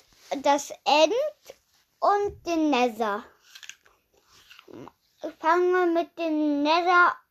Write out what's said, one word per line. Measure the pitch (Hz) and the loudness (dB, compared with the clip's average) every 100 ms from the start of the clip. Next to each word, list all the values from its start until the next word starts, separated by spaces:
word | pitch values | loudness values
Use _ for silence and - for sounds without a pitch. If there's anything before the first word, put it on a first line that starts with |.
| _ _ - 277 | _ _ -12 -2
das | 285 285 - - | 0 0 -2 -8
End | - 285 311 466 605 - - - _ _ _ _ | 0 4 4 2 -4 -8 -20 -20 _ _ _ _
und | 359 403 403 - 339 | 0 0 -2 -6 -6
den | 330 302 | -2 0
Nether. | 247 247 220 220 208 - _ _ - - - _ _ _ _ _ - _ - - 110 - _ _ _ 311 - | 2 0 -2 -4 -4 -10 _ _ -20 -20 -20 _ _ _ _ _ -20 _ -20 -20 -20 -20 _ _ _ -16 -6
Fangen | 320 339 359 | 0 0 2
wir | 370 349 | 2 0
mit | 330 330 - | 0 -4 -6
dem | 330 311 302 285 | -4 -2 0 0
Nether | 294 339 349 349 349 - _ | 0 0 2 4 4 0 _